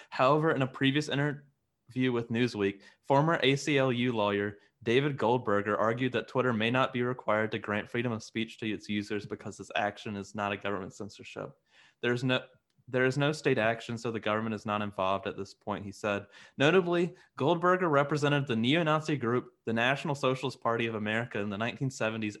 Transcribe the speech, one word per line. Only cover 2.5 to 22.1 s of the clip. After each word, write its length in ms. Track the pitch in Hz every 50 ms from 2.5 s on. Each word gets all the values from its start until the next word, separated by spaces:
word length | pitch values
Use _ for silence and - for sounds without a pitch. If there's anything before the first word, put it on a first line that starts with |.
| - 104 98 98 98 - - - - _ _ -
former 320 | 139 139 151 165 170 -
A 140 | - 135 139
C 220 | 139 - 160 147 135
L 160 | 135 131 120
U 180 | 120 123 127
lawyer 460 | 113 110 101 101 101 101 101 104 101 - _ _ _ _
David 340 | - 117 117 131 139 151 139 -
Goldberger 600 | - 113 120 110 117 107 101 101 101 107 104 -
argued 340 | 104 113 117 123 131 123
that 160 | 117 113 - -
Twitter 240 | - 131 120 127
may 180 | 117 107 113 117
not 220 | 123 131 131 -
be 120 | - 120 123
required 500 | 123 131 - - - 107 107 110 107 -
to 60 | 107
grant 300 | - - 104 104 - -
freedom 220 | - 120 117 123
of 100 | 113 107
speech 360 | - - - 107 113 113 - -
to 120 | 117 110
its 200 | 101 87 - -
users 360 | 104 104 101 - 110 101 -
because 300 | - 107 - - 107 92 -
this 140 | 98 - - 123
action 400 | 107 104 104 - - 117 104 98
is 180 | 95 - -
not 160 | 107 101 101
a 60 | 104 98
government 360 | - 101 101 92 95 - -
censorship. 580 | - 104 101 - - - - - 107 104 - - _ _ _ _ - - _ _ _
There's 200 | - 120 120 120
no, 200 | 135 127 127 127 - - _ _ _ _ _ _ _ -
"There 160 | 127 127 127
is 120 | 131 131 147
no 140 | 143 147
state 260 | 156 156 - 143 131 110
action, 400 | 107 113 117 117 - - 117 113
so 140 | - 120
the 80 | 113 107
government 340 | - 107 107 110 113 113 110
is 100 | 101 -
not 160 | 110 104 104
involved 440 | 104 104 101 - 95 95 98 95 -
at 120 | 101 - 95
this 160 | 98 - -
point," 320 | _ - 107 101 85 101
he 80 | 98 95
said. 320 | - - 107 101 98 95 - - - - - _ -
Notably, 560 | 135 151 175 190 175 175 175 170 180 170 - - - _ _ -
Goldberger 500 | 131 156 175 165 175 180 185 185 185 165
represented 580 | 143 139 143 143 156 143 147 143 147 143 135
the 120 | - 117 113
neo-Nazi 580 | 113 127 151 175 165 156 156 156 156 - 151
group, 360 | 123 117 113 123 123 - - - _ -
the 60 | 117
National 440 | 113 117 117 127 143 143 - 165 139
Socialist 440 | - - 127 131 131 - 127 - -
Party 260 | - 117 117 117 117 113
of 80 | 113
America, 440 | 104 107 104 107 113 120 120 - 107
in 100 | 101 107
the 80 | 98 101
nineteen 320 | 113 117 113 - 143 131
seventies, 460 | - - 113 110